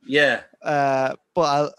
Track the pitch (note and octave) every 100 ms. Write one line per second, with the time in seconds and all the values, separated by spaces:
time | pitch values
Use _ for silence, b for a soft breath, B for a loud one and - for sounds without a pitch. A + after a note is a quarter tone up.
0 | - C#3+ C#3 A2+ - _ D#3 D3 C#3 C3+
1 | C3 - _ F3 D3+ C#3+ D3